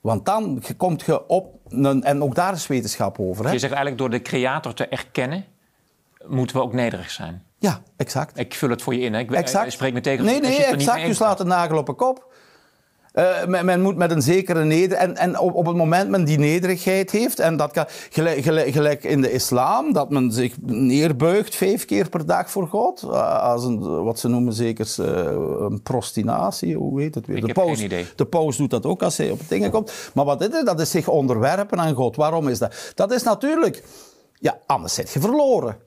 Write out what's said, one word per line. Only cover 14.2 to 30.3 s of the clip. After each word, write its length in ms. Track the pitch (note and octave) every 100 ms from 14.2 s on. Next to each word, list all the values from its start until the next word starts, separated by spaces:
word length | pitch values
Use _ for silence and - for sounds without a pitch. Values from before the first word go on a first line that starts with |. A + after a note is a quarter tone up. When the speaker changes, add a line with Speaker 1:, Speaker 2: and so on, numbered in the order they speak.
Speaker 1:
zekere 420 | B2+ F#3 F#3 E3
neder-, 340 | D#3 D#3+ F#3 F#3
en, 180 | F3+ F3
en 220 | F3+ E3+
op, 160 | F#3
op 120 | F3 E3+
het 100 | F3
moment 340 | D#3+ E3+ G3
men 140 | G3
die 140 | D#3 D#3
nederigheid 720 | D3 E3 F3+ F3+ F#3 F#3+ F#3+
heeft, 280 | G#3+ B3 -
en 180 | E3 D#3+
dat 140 | D3+
kan, 120 | E3+ D3+
gelijk, 540 | - - - E3 D3
gelijk, 300 | C#3 D#3+ C3+
gelijk 320 | C3+ D3 D3
in 160 | - D3
de 120 | C3
islam, 600 | B2 - B2 C3 A3 D#4
dat 180 | F#3 C3
men 220 | C#3 B2+
zich 220 | A2+ B2 -
neerbuigt 920 | C3 A#2 C3 C3+ D#3+ B2+ D#3+ G3 G#3+
vijf 300 | - F#3+ G#3+
keer 240 | - D#4 D4
per 180 | F3 D#3
dag 240 | F3 F#3
voor 160 | G3 F3
God, 340 | G3+ B3 F4+
eh, 400 | - - A2+ D#2+
als 220 | B2 A#2+
een, 380 | B2 A2+ F#2 D2+
wat 140 | G2+ A2+
ze 100 | B2
noemen 240 | A#2+ B2
zeker, 420 | A2 A#2 A2+ A2 -
eh, 340 | C#2+ E2 E2 - D#2 D2
een 220 | G2+ G#2
prostinatie, 920 | - C3 - - G#2+ A#2 G2 - F3+ D#3
hoe 240 | C#3+ C3+
heet 140 | D3+
het 120 | D3+ G#2+
weer? 100 | G2+
Speaker 2:
Ik 60 |
Speaker 1:
De 60 | A2
Speaker 2:
heb 80 | A#2+
geen 100 | F3+
Speaker 1:
paus, 140 | C3+
Speaker 2:
idee. 240 | G#2 F2+ F2 -
Speaker 1:
de 80 | C#3
paus 300 | E3 D#3 A2+
doet 140 | C#3+
dat 160 | - D3
ook 160 | F3+
als 140 | F3 -
hij 140 | D#3
op 100 | - D#3
dingen 220 | F3+ G3+
komt. 220 | A3 A3 - -
Maar 100 | -
wat 160 | C#3+